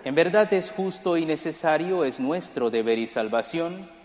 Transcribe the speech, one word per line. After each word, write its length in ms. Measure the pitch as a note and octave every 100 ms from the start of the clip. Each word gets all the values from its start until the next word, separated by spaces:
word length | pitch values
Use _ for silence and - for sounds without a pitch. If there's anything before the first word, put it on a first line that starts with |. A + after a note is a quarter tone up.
En 100 | C3+
verdad 400 | C#3+ E3 G3+ G#3
es 180 | G3 F3+
justo 440 | - F#3+ F3+ F#3+ E3+
y 100 | D#3+
necesario, 800 | D3+ E3 D#3+ E3 D#3 F3 F#3
es 160 | C#3 B2
nuestro 500 | C3 F3 E3+ - A#2+
deber 300 | A#2 A2+ A2+
y 80 | A2+
salvación 800 | - A2 A2+ A2 E3 E3+ F#3 F#3+ -